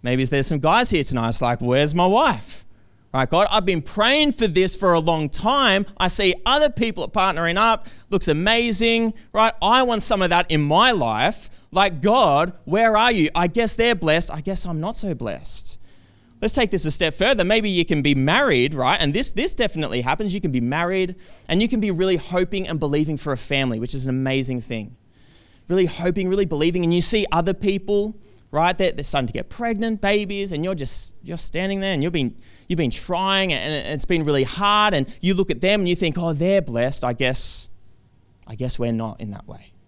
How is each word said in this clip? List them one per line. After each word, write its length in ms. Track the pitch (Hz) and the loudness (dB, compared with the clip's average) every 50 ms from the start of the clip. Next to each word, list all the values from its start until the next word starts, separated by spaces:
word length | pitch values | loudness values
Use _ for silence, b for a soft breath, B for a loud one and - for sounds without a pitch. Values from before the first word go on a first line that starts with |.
| - | -2
Maybe 220 | 123 123 127 131 | 0 0 0 0
there's 220 | 123 - 143 135 | 0 0 0 0
some 140 | - 165 147 | 0 -2 0
guys 280 | 131 156 175 226 247 233 | 2 2 2 4 2 2
here 160 | - 170 139 | 0 0 0
tonight, 240 | - 135 123 113 113 | 0 -2 -2 -2 -2
it's 140 | 113 - 131 | -2 0 0
like, 180 | 120 120 117 | 0 0 0
"Where's 340 | - 120 123 135 147 151 147 | 0 0 2 2 2 2 2
my 120 | 175 175 | 2 2
wife?" 580 | 185 196 233 311 294 220 104 - - - - - b b b b b b b b b - | 4 4 4 2 2 0 -2 -6 -14 -16 -18 -18 b b b b b b b b b -2
Right, 160 | 131 131 - | -2 -2 2
God, 200 | - 170 202 - | 2 2 2 4
I've 160 | 185 214 190 | 2 0 2
been 160 | 185 185 165 143 | 2 0 -2 -2
praying 500 | - - 196 208 233 269 302 302 294 - | -6 -2 0 2 2 4 4 4 2 2
for 140 | - 233 | 0 0
this 280 | 208 156 180 185 185 - | 0 2 2 2 2 0
for 200 | - 196 185 175 | 0 2 4 4
a 40 | 165 | 4
long 300 | 160 165 170 160 156 143 | 4 2 0 0 -2 -4
time. 560 | - - - 214 262 285 269 233 190 196 202 - - - | -4 -2 0 0 2 2 4 4 2 2 0 -4 -4 -2
I 100 | 175 185 | -2 0
see 260 | - - 202 185 180 - - | 0 2 2 2 2 2 0
other 240 | 233 254 294 302 294 | 2 2 4 4 2
people 360 | - - 240 226 208 - 156 - | 2 0 -2 -2 -2 -4 -8 -4
partnering 500 | - 214 185 190 175 151 170 165 170 190 | 0 0 0 2 2 0 -2 0 0 2
up, 280 | 214 226 226 214 - B B B B B | 2 2 2 0 -2 B B B B B
looks 180 | 202 190 - | -2 -2 2
amazing, 840 | - 151 151 175 208 226 233 233 240 220 180 220 233 233 233 226 226 214 B B B B | 2 0 2 2 2 2 2 2 0 0 2 2 2 2 2 0 0 -2 B B B B
right? 180 | 202 220 226 - - | 2 2 2 2 0
I 220 | - 196 226 254 262 | 2 4 4 4 4
want 180 | 247 233 214 | 2 0 -2
some 220 | - - 233 196 190 | 0 0 0 2 2
of 80 | 175 | 2
that 200 | 175 170 180 - | 4 2 2 2
in 120 | 160 151 147 | 2 0 2
my 300 | 143 151 175 226 254 240 | 4 4 6 6 6 4
life. 580 | 190 127 117 110 107 123 165 - - - - b b b b | 2 0 0 0 0 0 0 0 -4 -12 -18 b b b b
Like, 300 | - 175 196 196 175 147 | 0 2 2 2 0 0
God, 540 | 127 202 220 262 247 175 139 143 160 180 180 - - | 2 2 4 6 4 4 4 4 2 0 -4 -10 -8
where 320 | - 151 208 226 226 220 | -2 0 2 2 4 4
are 160 | 214 220 247 240 | 4 2 2 4
you? 160 | 202 156 151 - | 2 2 2 2
I 120 | 170 175 | 0 0
guess 280 | 180 156 233 233 220 - | 0 2 0 0 0 0
they're 200 | - 226 240 233 | 0 2 2 2
blessed. 360 | 180 170 160 151 165 170 - - | 0 2 2 2 2 0 -2 -6
I 80 | 156 | -8
guess 240 | 147 - 190 175 - | -6 -6 -4 -4 -4
I'm 160 | 185 170 156 | -4 -4 -4
not 160 | 156 196 233 | -4 -6 -6
so 160 | - - 202 185 | -4 -4 -4 -4
blessed. 680 | 165 - 107 90 64 - - - - - - - b b b b b b b b b b b b b | -4 -6 -8 -8 -8 -8 -10 -10 -8 -8 -10 -10 b b b b b b b b b b b b b
Let's 140 | - 214 - | -2 -2 2
take 160 | - 240 214 | 2 0 2
this 160 | - 185 139 | 0 -2 -2
a 40 | 151 | -2
step 220 | 147 - 175 160 156 | -2 0 -2 -2 0
further. 320 | - 190 233 269 208 180 | 0 2 2 2 2 2
Maybe 240 | 175 208 226 214 208 | 2 2 2 2 0
you 160 | 190 175 170 | 0 0 0
can 160 | - 165 151 | 2 0 0
be 140 | 135 147 143 | 2 2 2
married, 580 | 135 131 143 165 240 285 262 165 123 123 143 156 | 2 2 2 4 4 4 4 4 2 2 2 0
right? 260 | 139 127 127 170 - | 0 0 0 2 2
And 140 | - 143 143 | 0 0 0
this, 200 | 202 - - - | 0 -2 -2 -2
this 200 | 196 262 370 - | -2 -2 -2 -2
definitely 480 | - 240 202 - 160 156 - 90 123 | -2 -2 -2 -2 -4 -6 -4 -4 -4
happens. 320 | - 127 143 - 220 208 175 | -2 -2 -2 -2 -2 -4 -4
You 80 | 208 | -4
can 120 | 180 170 131 | -4 -2 -2
be 100 | 131 120 | -2 -2
married 540 | 120 135 156 170 175 190 190 185 180 185 B B B B B B | -2 -2 -2 -2 -2 -2 -2 -2 -4 -6 B B B B B B
and 140 | B 156 185 | B 0 0
you 80 | 220 233 | 2 2
can 120 | 262 226 | 0 0
be 100 | 214 214 | 0 -2
really 260 | 185 160 185 190 185 | 0 0 0 0 0
hoping 500 | 160 - - 180 180 185 180 - 190 190 | -2 -2 -2 -2 -2 -2 0 -2 -4 -4
and 140 | - 165 151 | -4 -4 -4
believing 380 | 160 147 143 147 156 151 156 139 | -2 0 0 0 0 0 -2 -6
for 160 | - 147 139 | -4 -4 -6
a 20 | |
family, 420 | 123 - - 143 139 135 131 117 110 | -6 -4 -2 0 0 0 0 -2 -4
which 160 | 113 120 - | -4 -6 -6
is 120 | 139 131 | -6 -4
an 40 | 131 | -2
amazing 520 | 131 131 131 135 135 135 131 120 131 123 113 | -2 -2 -2 0 0 -2 -2 -2 -6 -8 -6
thing. 340 | - 120 113 104 - - _ _ b b b b b b b b b b b b - | -6 -8 -8 -8 -10 -16 _ _ b b b b b b b b b b b b -2
Really 160 | 170 190 185 | 0 0 0
hoping, 440 | - - - 170 180 175 202 190 185 | 0 -2 -4 -2 -2 0 0 0 0
really 180 | 185 196 196 | 0 0 0
believing, 380 | 160 160 143 151 170 175 185 175 | 0 0 0 2 2 2 2 2
and 100 | 170 170 | 2 2
you 80 | 175 170 | 2 2
see 240 | - - 220 202 - - | 2 2 2 2 2 0
other 220 | 165 170 180 190 | 0 2 2 0
people, 640 | 190 - 202 196 196 190 - 208 202 202 214 214 - b b b b b b - | 0 0 0 0 0 -2 0 0 0 0 -2 -6 -10 b b b b b b -2
right? 240 | 147 160 175 185 | 0 2 2 2
They're, 140 | - 190 185 | 2 0 0
they're 140 | - - 143 | 0 -2 -6
starting 240 | - - 143 131 113 | -2 -2 -2 -2 -2
to 40 | 110 | -4
get 160 | - 117 - | -6 -8 -8
pregnant, 520 | - - 240 233 233 196 226 226 220 208 | -8 -6 -4 -4 -2 -2 -2 -2 -2 -2
babies, 500 | - 196 202 208 208 190 202 202 196 196 | 0 0 0 0 0 -2 -4 -6 -4 -4
and 140 | 180 147 156 | -4 -4 -4
you're 100 | 185 190 | -4 -4
just, 400 | 160 143 123 - - - - - - - | -4 -4 -6 -6 -6 -8 -12 -16 -18 -14
you're 140 | 139 165 | -10 -8
standing 420 | 165 - - - 160 185 190 196 196 | -6 -6 -4 -4 -2 -2 -2 -2 -2
there 140 | 190 196 190 | -2 -2 -2
and 80 | 147 139 | 0 0
you've 100 | 170 170 | 0 0
been, 220 | 165 135 120 107 b b b b b b | 0 -2 -2 -4 b b b b b b
you've 120 | b 175 160 | b -2 0
been 120 | 165 127 | 0 0
trying 640 | 110 - - - 180 170 190 190 196 196 190 185 160 | -2 -4 -6 -4 -4 -2 0 2 2 2 2 2 0
and, 200 | 127 90 139 156 | -2 -2 -4 -4
and 220 | 147 - - 147 | -4 -4 -4 -6
it's 100 | 143 - | -4 -2
been 200 | - 185 170 156 | 0 0 0 2
really 180 | 147 147 139 135 | 2 2 2 2
hard, 500 | 123 - 170 202 202 208 208 214 214 196 | 0 -2 -2 0 2 4 4 4 4 2
and 140 | 147 135 B B B | 2 -2 B B B
you 140 | B 175 196 | B 0 2
look 180 | 180 196 - 160 | 2 0 0 -2
at 80 | 120 | -2
them 220 | 135 185 208 214 190 | 0 0 2 2 2
and 60 | 175 | 0
you 60 | 175 | 0
think, 240 | 170 190 170 147 175 | 0 0 -2 -2 -2
"Oh, 140 | 175 170 160 | -2 -2 -2
they're 300 | 139 160 185 196 196 180 | 0 0 2 2 2 0
blessed. 420 | - 117 117 120 127 139 - - | 0 -2 -2 0 0 -2 -2 -4
I 80 | 123 123 | -4 -2
guess, 560 | 113 135 127 131 - - - - - - - - - - - - _ _ _ _ _ _ _ _ _ - - | 0 0 0 0 0 -2 -2 -2 -4 -6 -10 -14 -18 -18 -20 -20 _ _ _ _ _ _ _ _ _ -18 -16
I 80 | 117 | -10
guess 200 | 107 127 127 - | -8 -6 -6 -4
we're 160 | - 120 117 117 | -2 -2 -2 -2
not 280 | 113 113 110 101 - | -2 -4 -6 -8 -10
in 100 | - 104 | -12 -12
that 160 | 101 - - | -12 -12 -14
way." 260 | - - - - - - - _ | -16 -18 -18 -18 -20 -20 -20 _